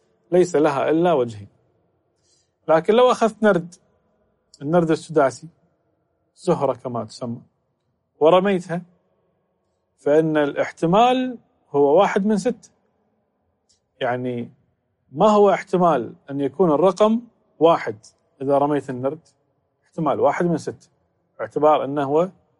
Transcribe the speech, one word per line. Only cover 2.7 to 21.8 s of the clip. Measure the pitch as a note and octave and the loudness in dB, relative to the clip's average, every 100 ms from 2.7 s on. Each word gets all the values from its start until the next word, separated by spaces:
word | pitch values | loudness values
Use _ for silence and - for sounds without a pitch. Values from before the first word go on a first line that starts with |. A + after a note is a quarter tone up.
| D#3+ E3 | 0 2
لو | A3 B3+ | 2 2
أخذت | A#3 A3+ G#3+ | 2 -2 0
نرد، | G#3+ F3 E3+ - _ _ _ _ _ _ _ - | 0 0 -2 -16 _ _ _ _ _ _ _ -12
النرد | C#3 F3 E3 | -2 0 0
السداسي، | D#3 - D#3 C3+ B2 E3 _ _ _ _ _ _ _ _ _ | -2 -4 0 0 -2 -16 _ _ _ _ _ _ _ _ _
زهرة | - D#3 C3+ | -4 -2 -4
كما | A#2+ - A#2+ G#2+ | -6 -8 -10 -12
تسمى، | - B2 A#2 - _ _ _ _ _ _ - | -12 -12 -14 -16 _ _ _ _ _ _ -2
ورميتها، | D3 F3+ G3 F#3+ F3 E3+ - _ _ _ _ _ _ _ _ _ _ _ | 2 4 2 -2 -4 -10 -10 _ _ _ _ _ _ _ _ _ _ _
فإن | - D3+ D#3+ D3+ | 0 0 2 0
الاحتمال | C#3+ C#3+ C3+ - E3 F#3+ A#3+ B3+ B3+ A#3+ _ _ _ | -2 -4 -8 -4 0 2 2 0 -4 -10 _ _ _
هو | C#3+ C#3+ D#3 | 0 2 4
واحد | G3 - G3 | 2 0 -2
من | G#3+ | -2
ستة. | B3 - _ _ _ _ _ _ _ _ _ _ _ _ _ - | -4 -6 _ _ _ _ _ _ _ _ _ _ _ _ _ -8
يعني | B2+ B2+ B2+ B2 A#2+ _ _ _ _ _ _ | -6 -4 -6 -8 -10 _ _ _ _ _ _
ما | C3 G#3 | 0 2
هو | G#3 G3+ | 4 4
احتمال | F3 - F#3 F3 C#3+ A2 - - | 2 -2 0 2 0 -4 -12 -12
أن | C#3 | -6
يكون | C#3+ - F3+ | -4 0 2
الرقم | C#3+ D#3+ F#3+ G#3+ A3+ - _ _ - | 4 2 2 2 0 -4 _ _ 0
واحد | D#3 D#3+ - A2 - _ _ - | 2 2 -2 -12 -14 _ _ -10
إذا | C3+ C#3 | -2 0
رميت | C#3+ D3 C3+ | 0 -2 -6
النرد؟ | B2 C3 D#3 _ _ _ _ _ _ | -8 -8 -8 _ _ _ _ _ _
احتمال | _ - D3+ G#2+ | _ -6 -4 0
واحد | B2+ C#3 F3 | 0 0 -2
من | D#3+ | -2
ستة. | - A2+ _ _ _ _ _ - | -6 -14 _ _ _ _ _ -14
باعتبار | A#2 - D3 D3 | -10 0 2 2